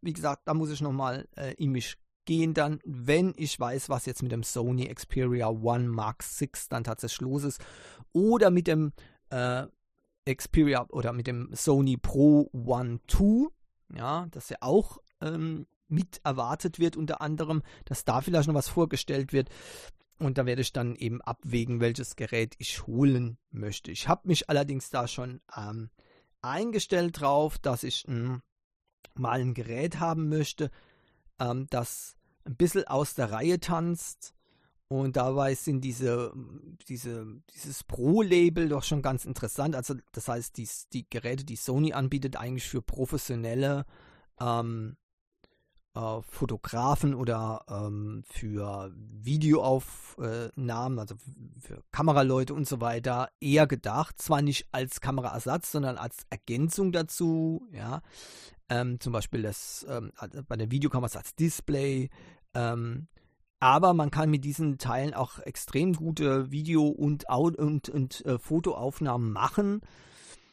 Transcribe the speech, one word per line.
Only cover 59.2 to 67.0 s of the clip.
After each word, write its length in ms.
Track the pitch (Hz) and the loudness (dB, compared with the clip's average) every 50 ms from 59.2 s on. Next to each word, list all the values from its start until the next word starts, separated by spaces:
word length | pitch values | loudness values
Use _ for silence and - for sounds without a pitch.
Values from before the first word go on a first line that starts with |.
| - - - 117 107 | -4 -4 -4 -4 -4
das, 420 | 104 104 - - - - - - | -4 -6 -8 -10 -12 -12 -12 -10
ähm, 240 | - 131 120 110 98 - - - 113 - 139 139 | -8 -8 -8 -8 -8 -12 -12 -14 -12 -12 -12 -8
bei 80 | - 127 | -6 -4
der 160 | 110 110 110 | -4 -2 0
Videokamera 480 | 123 143 143 139 - 127 123 113 - - | 0 2 2 2 2 0 -2 -2 -6 -8
als 160 | - - - | -12 -8 -2
Display, 760 | - 160 165 - - - - 147 139 139 139 135 131 131 131 - - - - - _ _ _ - | 0 0 0 0 -2 -4 -2 -2 0 0 0 0 0 -2 -4 -6 -12 -20 -20 -20 _ _ _ -4
ähm, 520 | 123 120 117 117 117 117 117 117 131 160 - _ - _ _ _ _ _ _ _ - | -2 -2 0 -2 -2 -4 -4 -6 -8 -10 -12 _ -20 _ _ _ _ _ _ _ 4
aber 320 | 135 127 139 151 180 185 175 | 6 8 8 10 8 8 8
man 160 | 160 151 143 | 6 4 2
kann 200 | - 156 156 156 | 2 2 2 4
mit 160 | 151 143 131 | 2 2 0
diesen 320 | 147 143 - 160 147 139 | -2 -2 -2 0 0 0
Teilen 360 | 131 - 117 113 131 135 120 - | -2 -2 -2 -2 0 -2 -2 -2
auch 260 | - 131 - - - | -4 -4 -4 -6 -12
extrem 520 | - - 117 - - - - 131 165 185 175 | -12 -12 -10 -10 -8 -4 0 2 2 2 2
gute 560 | 160 156 165 160 156 147 139 135 135 131 131 | 0 0 -2 -2 0 2 2 2 2 0 -2
Video- 380 | 139 151 151 160 165 156 151 | -4 -4 0 2 4 4 4
und 420 | 147 147 - | 4 2 2